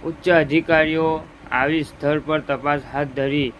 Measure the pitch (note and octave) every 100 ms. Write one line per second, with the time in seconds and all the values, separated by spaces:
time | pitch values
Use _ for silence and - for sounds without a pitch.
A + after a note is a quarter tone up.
0 | D#3 D#3+ - E3+ D3 D#3 D#3+ D#3+ D#3 D#3+
1 | D#3+ D#3+ D#3+ - - B2+ C#3 D#3+ D3 -
2 | C#3+ D3+ C3+ D#3 D3 C3+ C#3+ D3 C3 C#3
3 | C#3+ C3+ C3+ D3 C3+